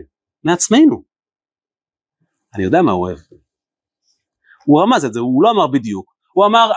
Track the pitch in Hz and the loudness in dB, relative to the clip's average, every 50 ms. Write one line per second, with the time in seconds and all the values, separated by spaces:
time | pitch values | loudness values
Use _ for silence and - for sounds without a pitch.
0 | - _ _ _ _ _ _ _ - 151 175 - - - 208 262 320 302 - - | -12 _ _ _ _ _ _ _ -4 -4 -2 -2 -2 0 2 4 4 2 2 -2
1 | - _ _ _ _ _ _ _ _ _ _ _ _ _ _ _ _ _ _ _ | -10 _ _ _ _ _ _ _ _ _ _ _ _ _ _ _ _ _ _ _
2 | _ _ _ _ _ _ _ _ _ _ - 101 95 92 143 175 185 131 98 90 | _ _ _ _ _ _ _ _ _ _ -8 -6 -4 0 0 0 0 0 -2 -2
3 | 87 90 90 87 _ _ - _ _ _ _ _ _ _ _ _ _ _ _ _ | -6 -8 -10 -12 _ _ -20 _ _ _ _ _ _ _ _ _ _ _ _ _
4 | _ _ _ _ _ _ _ _ _ _ _ _ - - 143 151 180 220 262 220 | _ _ _ _ _ _ _ _ _ _ _ _ 0 2 2 2 4 2 0 0
5 | 143 127 107 117 120 123 127 131 175 226 233 208 175 139 127 139 110 113 101 95 | -2 -4 -6 -6 -4 -2 0 2 2 2 2 0 0 0 -2 -4 -4 -6 -10 -10
6 | - _ _ _ _ _ - 180 196 208 220 233 226 220 214 | -12 _ _ _ _ _ -2 0 0 2 4 2 2 2 0